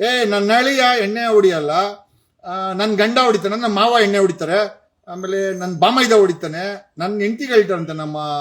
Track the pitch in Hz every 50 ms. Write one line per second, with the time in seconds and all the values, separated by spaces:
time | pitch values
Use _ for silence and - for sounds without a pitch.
0 | 202 240 254 247 233 202 202 202 202 202 226 247 254 269 277 262 254 247 247 233
1 | 202 196 214 233 233 226 214 208 190 190 170 156 151 147 156 180 202 202 208 -
2 | _ _ _ _ _ _ _ _ - 180 180 190 190 190 185 185 214 220 214 190
3 | 208 226 240 262 254 240 208 196 170 196 208 233 240 226 202 202 220 240 240 233
4 | 214 202 202 202 196 180 165 - 165 156 185 208 208 202 - _ _ _ _ _
5 | _ 190 175 185 190 190 196 196 196 196 190 180 180 185 175 160 180 214 247 262
6 | 247 220 226 214 196 180 165 160 170 160 156 170 190 202 202 - - _ _ 156
7 | 170 196 208 208 202 208 226 240 285 262 240 220 202 175 185 170 165 156 156 156
8 | 156 151 151 151 151 147 147 143